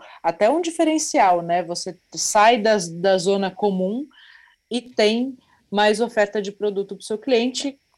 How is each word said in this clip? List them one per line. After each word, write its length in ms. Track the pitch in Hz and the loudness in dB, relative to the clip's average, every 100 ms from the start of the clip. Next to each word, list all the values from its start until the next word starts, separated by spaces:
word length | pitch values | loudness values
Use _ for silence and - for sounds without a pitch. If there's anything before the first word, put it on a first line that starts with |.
| - - | -8 -6
até 280 | 165 170 214 | -4 0 2
um 100 | 311 | 2
diferencial, 840 | 339 330 320 311 - 285 196 175 | -2 0 0 0 -2 2 4 2
né? 200 | 170 175 | 0 -2
Você 340 | 170 175 190 180 _ | -2 -8 -10 -14 _
sai 440 | 165 - 214 214 240 | -8 -2 4 6 6
das, 280 | 214 208 175 | 2 0 -2
da 280 | 165 190 190 | -2 0 2
zona 320 | 175 196 190 | 2 0 -2
comum 560 | 180 208 185 185 233 302 _ - - _ _ - | -2 -2 -2 -2 -4 -8 _ -20 -20 _ _ -8
e 100 | 240 | -8
tem 560 | 240 - 214 226 262 254 _ _ - | -8 0 0 2 -4 -8 _ _ -8
mais 300 | 202 214 214 | 0 2 2
oferta 400 | 233 220 202 214 | 0 0 0 -2
de 120 | 196 | -6
produto 440 | 202 208 196 196 196 | -6 -6 -4 -8 -10
pro 80 | |
seu 140 | - 214 | -10 -8
cliente, 600 | 277 233 247 247 285 269 _ | 0 0 0 -4 -8 -10 _